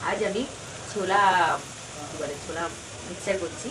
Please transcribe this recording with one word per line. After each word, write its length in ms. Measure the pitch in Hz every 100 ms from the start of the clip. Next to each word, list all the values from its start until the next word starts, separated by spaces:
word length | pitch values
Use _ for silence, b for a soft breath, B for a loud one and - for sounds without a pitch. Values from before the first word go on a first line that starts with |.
| 170
আজ 100 | 202 202
আমি 140 | 202 277 - - - -
ছোলা, 300 | 208 185 202 196 185 160 151 - - - - -
কি 80 | -
বলে, 140 | - 143 -
ছোলা 180 | 165 170 - - - -
মিক্সচার 280 | 175 - 190
করছি। 240 | 165 - 240